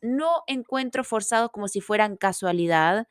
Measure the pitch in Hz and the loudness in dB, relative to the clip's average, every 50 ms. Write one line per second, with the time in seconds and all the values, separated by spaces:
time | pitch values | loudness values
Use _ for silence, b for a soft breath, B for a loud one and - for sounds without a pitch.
0 | - 233 254 277 311 330 339 320 - - 269 262 233 - - 262 262 254 - - | -6 -4 -2 0 0 0 0 0 -2 -4 -6 -6 -6 -4 -4 -4 -4 -2 -4 -6
1 | 254 - 233 220 208 - 233 226 233 233 - 208 202 202 - 196 185 - 208 214 | -4 -2 -4 -4 -2 0 0 0 0 0 -2 -6 -8 -4 -6 -6 -4 0 2 2
2 | 214 208 202 - - 196 185 - - 180 175 175 170 170 165 160 156 165 185 214 | 2 2 0 -2 -2 -2 -2 0 -2 0 0 2 2 2 4 4 4 4 2 2
3 | 233 b | -2 b